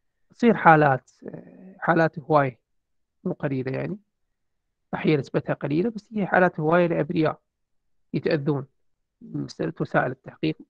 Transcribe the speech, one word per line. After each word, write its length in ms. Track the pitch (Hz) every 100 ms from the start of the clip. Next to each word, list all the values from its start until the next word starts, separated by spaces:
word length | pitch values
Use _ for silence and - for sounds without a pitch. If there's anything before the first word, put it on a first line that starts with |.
| _ _ _
تصير 240 | _ 240 214
حالات، 540 | 175 156 147 131 - _ -
آه، 480 | 165 - - 185 -
حالات 400 | - 165 160 165
هواية 400 | 131 151 135 123 _ _ _ _ _ _
مو 100 | 185
قليلة 380 | - 147 135 127
يعني، 260 | 131 143 202 _ _ _ _ _ _ _ _ _
صح 140 | - 170
هي 120 | 151
نسبتها 360 | 127 - -
قليلة، 360 | - 139 151 220
بس 200 | 220 -
هي 140 | 214 175
حالات 320 | 185 180 -
هواية 280 | 156 175 175
لأبرياء 520 | 165 151 170 151 - _ _ _ _ _ _ _
يتأذون 520 | 151 - 165 139 143 139 _ _ _ _ _
من 200 | - 160
مسألة 300 | 135 - 165 -
وسائل 300 | 147 156 143
التحقيق، 460 | 131 - - 156 156